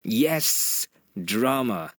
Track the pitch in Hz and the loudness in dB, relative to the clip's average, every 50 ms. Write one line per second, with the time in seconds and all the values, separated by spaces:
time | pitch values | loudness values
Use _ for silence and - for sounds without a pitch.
0 | _ - 220 233 269 220 214 208 - - - - - - - - - _ _ _ | _ 0 2 2 2 2 2 0 2 0 0 0 0 0 -2 -2 -4 _ _ _
1 | _ _ _ 98 87 87 101 110 123 131 135 135 131 120 104 85 80 76 - | _ _ _ -10 -6 -2 0 2 2 2 2 0 0 -2 -2 -4 -6 -10 -14